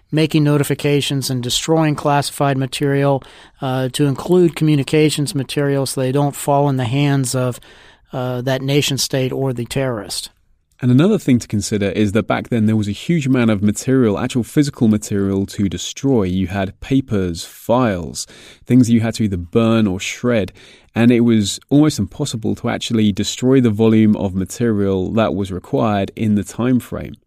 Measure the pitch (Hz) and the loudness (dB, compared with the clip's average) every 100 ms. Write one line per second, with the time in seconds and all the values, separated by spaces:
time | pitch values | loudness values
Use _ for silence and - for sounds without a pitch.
0 | - 151 156 160 147 147 143 139 147 143 | -4 0 2 2 2 2 0 -2 0 0
1 | 135 139 127 127 120 - - 160 156 143 | 0 -4 -2 -4 -4 -4 0 2 2 0
2 | 151 143 - - 139 135 131 - 143 139 | 0 0 -2 -2 -2 0 -4 -2 -2 0
3 | 139 135 - - - - 135 131 131 - | 2 0 -4 -20 -20 -10 -6 -4 -4 0
4 | 143 127 - 180 170 - 156 147 131 156 | 0 0 2 4 4 2 2 2 2 2
5 | 151 - 135 139 127 147 143 139 131 139 | 2 0 -4 -4 -4 -2 0 0 -2 -2
6 | 131 139 143 - - 143 143 131 117 135 | -2 0 0 -2 0 2 2 0 -2 0
7 | 143 139 127 131 127 - - - - _ | 2 0 0 -2 -4 -6 -16 -20 -20 _
8 | - 131 127 123 127 131 135 143 135 131 | -12 -6 -6 -4 -2 -2 0 0 0 -2
9 | - 135 131 131 135 123 117 139 131 113 | -2 -2 -2 -2 -4 -4 -4 -4 -2 -4
10 | 95 - - _ _ _ _ - 127 123 | -8 -10 -12 _ _ _ _ -4 2 4
11 | 190 202 - 120 - 104 - 104 98 104 | 4 2 2 0 0 -4 -2 -2 0 0
12 | 107 104 95 117 - 117 107 110 104 101 | 2 2 0 -4 -2 0 2 2 -2 -6
13 | - 170 131 131 113 104 104 101 - 131 | -2 0 2 2 2 2 0 -2 0 2
14 | 113 95 127 123 107 156 143 - 113 107 | 2 0 -2 -4 -2 0 0 0 2 2
15 | - 101 98 98 98 - 98 87 - - | -2 -2 0 -2 -4 -2 -4 -4 -10 -6
16 | 135 123 92 92 90 101 95 - - 135 | 0 0 0 -2 -2 -4 -6 -8 -2 -2
17 | 131 104 90 85 - - - 120 120 90 | 0 -2 -2 -6 -12 -12 -2 0 2 -2
18 | 71 - - - - - - 123 117 117 | -6 -12 -14 -16 -20 -14 2 4 6 4
19 | 113 110 107 92 85 117 113 113 104 92 | 0 -2 -4 -4 -2 0 2 2 0 -2
20 | - - 123 117 92 - - - _ 110 | -8 -6 -2 0 -2 -10 -20 -20 _ 2
21 | 117 120 117 113 101 - - 143 151 - | 4 4 4 2 0 -6 0 4 4 0
22 | 101 - 143 117 107 101 120 107 - 113 | -6 -6 -8 -4 -6 -4 -4 -6 -2 2
23 | 107 101 101 - 127 135 120 104 113 110 | 2 0 -4 -2 4 4 4 4 4 6
24 | 107 104 101 92 92 - 120 104 98 95 | 4 2 -2 -4 -6 -2 -2 0 0 0
25 | 90 107 98 87 95 90 - 139 113 101 | 0 0 0 -2 -4 -8 -4 -2 0 0
26 | 98 - 110 104 - - 123 123 - - | -4 -2 0 0 -2 -4 0 0 -2 -12
27 | - - | -12 -16